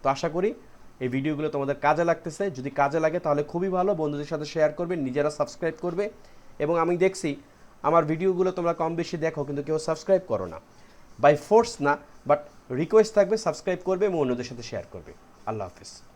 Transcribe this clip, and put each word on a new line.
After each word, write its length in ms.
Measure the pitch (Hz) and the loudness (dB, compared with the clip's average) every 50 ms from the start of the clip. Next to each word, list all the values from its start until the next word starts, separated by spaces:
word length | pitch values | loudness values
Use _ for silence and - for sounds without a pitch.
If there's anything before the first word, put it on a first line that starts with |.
তো 40 | - 135 139 | 0 0 0
আশা 140 | - - 170 156 | 0 -2 -2 -2
করি 140 | 175 185 220 - - - - - - - - - - 127 | 0 0 -2 -2 -4 -16 -20 -20 -20 -20 -20 -10 -6 -4
এই 40 | 127 123 | -2 -2
ভিডিওগুলো 340 | 135 135 156 151 143 151 151 151 | -2 -2 -2 -2 -2 -4 -2 -2
তোমাদের 220 | 143 139 135 143 139 - | -2 -2 -2 -4 0 2
কাজে 200 | 147 156 156 170 175 | 2 2 4 2 2
লাগতেছে। 340 | 165 165 - 170 151 - 202 196 147 | 0 0 -2 -12 -6 -4 -4 -4 -4
যদি 140 | 127 127 139 135 - | -6 -8 -6 0 0
কাজে 180 | 139 139 143 165 160 | 0 2 2 2 0
লাগে 140 | 160 156 175 - | 2 0 0 0
তাহলে 180 | 156 147 147 147 - | 0 0 0 -2 -4
খুবই 180 | - 170 185 196 185 | -4 -4 -2 0 0
ভালো, 140 | 180 180 202 208 160 | 0 2 0 0 0
বন্ধুদের 280 | 156 147 147 143 147 143 | -2 -4 -4 -6 -6 -6
সাথে 140 | 165 147 151 147 - | -6 -6 -6 -6 0
শেয়ার 160 | 165 151 151 147 - | 2 2 2 2 -2
করবে, 160 | 175 170 185 170 139 | -4 -4 -2 -4 -4
নিজেরা 240 | 131 127 147 143 151 147 - | -2 0 0 0 0 0 -2
সাবস্ক্রাইব 380 | 147 147 - - 180 165 160 - - | -4 -4 -4 -4 -4 -4 -4 -4 -6
করবে। 200 | 175 170 180 202 214 - - - - - - - - - - | -4 -2 -2 -4 -4 -6 -12 -20 -20 -20 -20 -20 -20 -4 -4
এবং 120 | 147 147 170 170 165 | 0 0 2 2 2
আমি 100 | 170 175 170 185 | 2 2 4 2
দেখছি 260 | 190 185 - - 156 139 143 - - - - - - - - - 143 | 2 2 0 -4 -4 -4 -6 -12 -20 -20 -20 -20 -20 -18 -4 0 4
আমার 140 | 160 170 160 151 | 4 4 4 4
ভিডিওগুলো 400 | 160 160 185 190 180 175 185 170 185 185 | 0 2 2 2 2 2 0 0 0 0
তোমরা 160 | 170 170 165 165 | -2 -2 0 0
কম 120 | 165 160 165 160 | -2 -2 -2 -4
বেশি 160 | 165 - - 165 151 | -4 -4 -4 -2 -2
দেখো 140 | 160 160 151 139 135 | -2 -2 -2 -6 -4
কিন্তু 140 | 143 143 139 156 | -4 -6 -2 -2
কেউ 100 | 156 156 156 - | -2 -2 -2 -2
সাবস্ক্রাইব 340 | 160 156 - - 190 180 180 - | -4 -4 2 2 2 2 2 -2
করো 140 | 117 98 92 87 | -4 -4 -4 -6
না। 60 | 80 82 - _ - - - - - - - - - - 113 | -8 -14 -16 _ -20 -20 -20 -20 -20 -20 -20 -20 -6 4 6
By 100 | 143 151 143 - - | 6 6 6 2 4
force 260 | 208 226 226 226 - - 143 | 4 4 4 4 -4 -2 0
না, 60 | 143 147 151 - - - - - 127 | 0 0 0 -4 -20 -20 -14 2 2
but 120 | 120 - - - - - - - 127 127 | 2 2 2 -14 -20 -20 -12 -6 -4 -4
রিকোয়েস্ট 320 | 165 160 214 220 214 214 - 208 | -2 4 6 6 6 6 4 2
থাকবে 180 | 196 185 220 220 - | 4 4 2 0 0
সাবস্ক্রাইব 340 | 175 147 - - 196 180 175 - 185 | -2 -4 -2 -4 -4 -4 -2 0 -2
করবে 160 | 190 185 202 202 | 0 2 2 0
এবং 100 | 180 160 143 | 2 2 2
অন্যদের 220 | 127 123 120 123 123 | 2 0 -2 -4 -10
সাথে 140 | 131 120 117 - | -10 -12 -10 -8
শেয়ার 140 | 117 98 82 - | -8 -8 -8 -8
করবে। 200 | - 90 85 - 78 - - - - - - - | -14 -16 -16 -16 -20 -20 -20 -20 -20 -12 -8 -6
আল্লাহ 160 | 113 107 98 90 | -6 -6 -8 -10
হাফেজ। 220 | - - 98 - - - - - - | -12 -16 -20 -20 -20 -20 -20 -20 -20